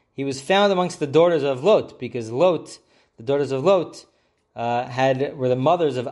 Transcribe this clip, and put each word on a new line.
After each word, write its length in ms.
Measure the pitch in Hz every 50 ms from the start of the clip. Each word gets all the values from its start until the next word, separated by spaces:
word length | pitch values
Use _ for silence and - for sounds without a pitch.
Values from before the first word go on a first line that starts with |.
| _ _
he 100 | _ - 139
was 160 | 139 131 131
found 320 | - - 190 196 208 202
amongst 280 | 190 180 180 165 - -
the 60 | 151
daughters 360 | 139 131 156 170 180 170 151
of 220 | 139 143 135 127 131
Lot, 340 | 202 220 151 113 - - -
because 320 | 127 117 - 123 110 110
Lot, 480 | 117 135 175 185 165 143 - - - - _ _ _ _ _ _ _
the 60 | -
daughters 300 | 113 127 143 143 143 123
of 120 | 135 131 139
Lot, 420 | 185 202 180 151 - - - - _ _ _ _ _ _ _ _ _ -
uh, 300 | 117 117 120 120 120 127
had, 500 | 131 123 - - 135 131 131 139 - - 147
were 100 | 127 127
the 80 | 123
mothers 400 | 127 131 156 175 170 160 147 127
of 120 | 127 120 135